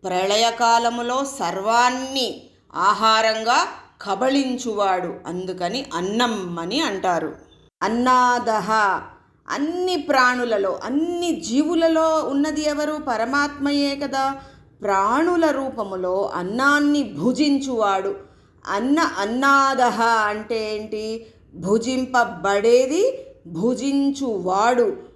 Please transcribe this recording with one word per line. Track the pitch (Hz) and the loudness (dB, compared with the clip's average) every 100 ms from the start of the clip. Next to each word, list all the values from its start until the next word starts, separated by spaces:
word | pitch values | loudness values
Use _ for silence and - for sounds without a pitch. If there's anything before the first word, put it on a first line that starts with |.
ప్రళయకాలములో | 381 359 381 403 233 233 233 233 233 240 240 254 277 | -4 -2 0 2 2 2 4 4 2 -2 -4 -2 -4
సర్వాన్ని | - 175 180 196 233 247 254 262 269 233 - - _ _ - | -4 -6 -4 0 2 2 0 -6 -4 -4 -6 -16 _ _ 0
ఆహారంగా | 185 208 220 220 220 220 220 262 359 - - _ | 2 2 4 4 2 0 0 2 0 -6 -20 _
కబళించువాడు. | 202 190 254 277 262 247 247 208 202 180 175 - - | -6 0 2 2 0 -2 -4 -2 0 0 -2 -8 -8
అందుకని | 175 185 180 175 233 - | -8 -6 -4 -4 -4 -6
అన్నం | 165 185 214 247 214 180 170 | -6 -2 0 0 -2 -6 -6
అని | 170 247 | -4 -2
అంటారు. | 311 196 185 170 151 - - _ _ _ | -2 -2 -2 -2 -4 -10 -20 _ _ _
అన్నాదహ, | 196 233 247 254 247 247 226 214 185 220 208 175 - - _ _ - | -4 0 2 4 4 2 0 -2 0 2 2 0 -6 -20 _ _ -8
అన్ని | 185 294 349 359 359 | -4 -4 -2 -2 -2
ప్రాణులలో, | 285 277 247 247 240 214 196 - | 0 4 4 2 0 0 0 -4
అన్ని | 208 277 330 349 349 254 | -4 -2 -2 -2 -2 -2
జీవులలో | 214 240 311 339 330 320 320 311 294 | -2 0 2 2 2 4 2 2 0
ఉన్నది | 277 302 302 | 0 0 0
ఎవరు? | 302 294 302 302 302 | -2 0 -2 -4 -4
పరమాత్మయే | 226 233 285 285 285 277 285 285 277 | -2 0 0 0 -2 -2 0 0 -2
కదా. | 285 262 269 269 - - - _ | -4 -2 -2 -4 -12 -20 -20 _
ప్రాణుల | 202 196 202 247 330 349 320 | 0 2 2 2 2 2 2
రూపములో | 269 269 262 202 190 180 185 202 - | 0 -4 -6 -6 -4 -2 -2 -2 -4
అన్నాన్ని | 180 226 269 285 294 294 | -4 0 2 4 2 0
భుజించువాడు. | 240 151 190 254 294 277 269 240 214 196 196 202 - _ _ _ - | -2 -2 -2 2 2 2 0 -2 0 0 -2 -6 -12 _ _ _ -6
అన్న, | 196 240 294 | -4 0 2
అన్నాదహ | 302 185 202 240 277 277 269 262 247 208 | 2 -2 -4 0 4 4 4 4 2 4
అంటే | 233 226 214 208 214 226 214 214 | 2 2 0 -2 -4 -4 -4 -6
ఏంటి? | 214 214 220 226 226 - _ | -6 -8 -6 -8 -10 -20 _
భుజింపబడేది, | - 170 220 226 262 254 247 233 - 196 202 214 240 262 320 466 523 - - - | -10 0 0 2 -2 0 0 0 0 -2 2 6 6 4 2 0 0 -12 -20 -12
భుజించువాడు. | 165 220 254 269 277 277 277 269 208 180 190 226 247 226 - - | -2 -2 0 0 0 0 0 -4 -4 -2 2 2 4 0 -2 -12